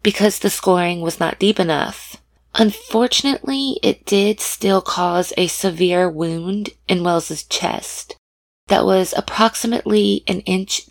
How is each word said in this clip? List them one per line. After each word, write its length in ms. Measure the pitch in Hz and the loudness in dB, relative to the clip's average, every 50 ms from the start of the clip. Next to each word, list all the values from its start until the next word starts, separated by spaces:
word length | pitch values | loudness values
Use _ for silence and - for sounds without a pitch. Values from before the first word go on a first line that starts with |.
because 380 | - 208 - - 208 208 - - | 0 0 2 4 2 2 2 2
the 100 | - 196 | -2 -2
scoring 520 | - - - 196 180 180 175 175 175 170 | -2 0 2 2 2 2 2 0 -2 -2
was 180 | 165 170 - - | -4 -4 -2 -2
not 180 | 170 - - | -2 -2 0
deep 220 | - 190 208 214 - | 2 2 2 2 2
enough. 560 | 180 165 151 143 - - - - - - - - _ _ _ _ _ _ - | 0 0 0 0 -2 -4 -6 -12 -16 -18 -20 -20 _ _ _ _ _ _ 2
Unfortunately, 1200 | - 226 208 - - - - - 226 247 247 - - - 277 269 - - 269 269 269 277 269 - - - | 2 2 2 2 -4 -10 -2 0 0 2 2 0 0 0 0 -2 -2 -4 -4 -4 -2 -2 -4 -4 0 0
it 220 | - - _ - | 0 -2 _ -2
did 340 | - 202 196 202 208 214 - | 0 2 2 4 2 0 -2
still 420 | - - - - - 196 190 190 | -6 -8 -6 -2 0 2 2 2
cause 520 | - - - 175 180 175 175 180 175 - - | 0 -2 -2 -2 0 0 2 0 0 0 0
a 120 | - 180 | -2 -2
severe 640 | 165 - - - 190 160 170 185 180 175 180 185 175 | -2 -2 -2 -2 -2 0 2 2 2 4 2 2 0
wound 600 | 156 151 170 165 165 165 170 185 202 208 202 - - _ - | 0 -2 -4 -4 -4 -4 -4 -4 -4 -4 -6 -8 -12 _ -4
in 160 | - 185 175 170 | -2 -2 0 2
Wells's 400 | 175 170 165 - - 156 - - | 2 0 0 -2 -4 -10 -10 -8
chest 720 | - - - - - - - - - - - - - - _ _ _ _ _ _ _ _ _ _ | -6 -6 -4 -2 -4 -4 -4 -8 -10 -12 -12 -14 -16 -18 _ _ _ _ _ _ _ _ _ _
that 180 | - 202 - - | 0 2 2 4
was 280 | 190 190 190 185 - - | 4 4 2 2 0 -4
approximately 1080 | 185 - - - - 220 226 - - - 233 240 - - - 214 214 202 202 202 - - | -6 -6 -4 0 2 2 2 2 -2 -4 -2 -2 -2 0 2 2 4 4 2 0 0 -2
an 120 | - 185 190 | -4 -6 -6
inch 460 | - - 185 185 190 - - - - _ | -2 -2 -2 -2 -2 -4 -6 -8 -8 _